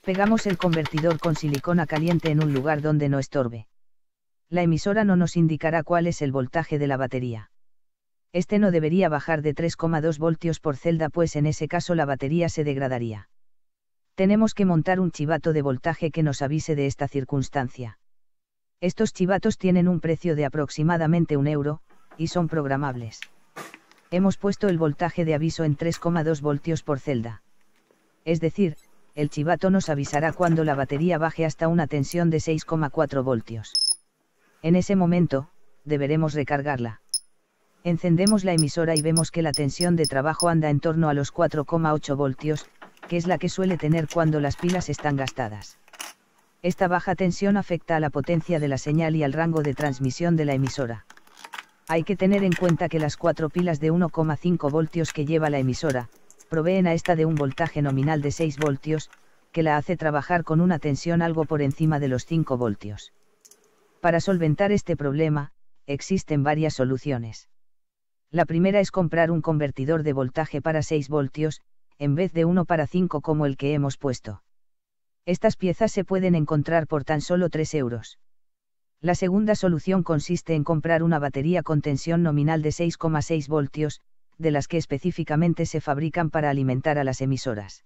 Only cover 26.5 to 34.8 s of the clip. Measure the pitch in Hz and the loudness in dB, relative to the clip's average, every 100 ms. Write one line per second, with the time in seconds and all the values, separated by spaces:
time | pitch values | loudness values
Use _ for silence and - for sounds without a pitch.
26.5 | 143 - 160 - 139 - 127 113 107 _ | -2 -2 -4 -2 -4 -2 -4 -4 -12 _
27.5 | _ _ _ _ _ _ _ - 165 160 | _ _ _ _ _ _ _ -2 0 0
28.5 | - 185 151 _ - - - 147 - 147 | 2 0 0 _ -20 -16 -4 -4 -2 0
29.5 | 170 190 190 - 143 139 147 160 147 175 | 2 4 2 2 -2 0 0 0 2 2
30.5 | 160 156 139 131 143 175 156 160 160 160 | 4 2 0 -2 0 2 2 0 0 -4
31.5 | - 165 170 151 147 139 170 170 156 165 | 0 2 2 0 -2 -2 0 2 2 0
32.5 | 156 - 160 151 - 143 139 131 120 - | -2 -2 -2 -2 0 0 0 0 -2 -4
33.5 | 113 104 101 - - _ _ _ _ _ | -12 -4 0 0 0 _ _ _ _ _
34.5 | _ 160 180 | _ 2 2